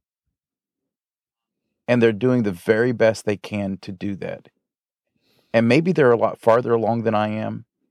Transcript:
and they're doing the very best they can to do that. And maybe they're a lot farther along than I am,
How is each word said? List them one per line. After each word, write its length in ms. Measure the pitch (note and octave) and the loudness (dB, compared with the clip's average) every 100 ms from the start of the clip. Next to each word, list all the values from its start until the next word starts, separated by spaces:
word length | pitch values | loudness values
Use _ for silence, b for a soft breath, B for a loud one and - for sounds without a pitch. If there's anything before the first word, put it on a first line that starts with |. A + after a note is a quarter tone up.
| _ _ _ _ _ _ _ _ _ _ _ _ _ _ _ _ _ _ - | _ _ _ _ _ _ _ _ _ _ _ _ _ _ _ _ _ _ -2
and 120 | A#2+ | 2
they're 120 | A2+ | 2
doing 320 | G2+ B2+ B2 | 2 0 0
the 80 | G2+ | -2
very 400 | F2 - A2 B2 | -4 0 2 2
best 320 | A#2 A2+ G#2+ | 2 0 0
they 120 | - G2+ | -4 -6
can 400 | - G#2 G2 F#2 | -6 -8 -6 -8
to 120 | - | -12
do 220 | F2+ G2+ F#2 | -10 -8 -8
that. 320 | F2 - _ _ _ _ _ _ _ _ _ _ _ | -10 -12 _ _ _ _ _ _ _ _ _ _ _
And 140 | A#2 A#2 | 0 4
maybe 240 | C#3 E3+ | 2 2
they're 200 | D#3+ B2+ | 2 4
a 40 | A#2 | 4
lot 240 | G#2+ - | 0 -2
farther 320 | A2+ A2+ A#2+ | 0 2 2
along 300 | A#2 G#2+ A#2 | 0 0 -2
than 120 | A2+ | -2
I 140 | G#2+ G#2+ | -2 -2
am, 360 | A2 G#2+ A2 - _ _ | -4 -8 -10 -16 _ _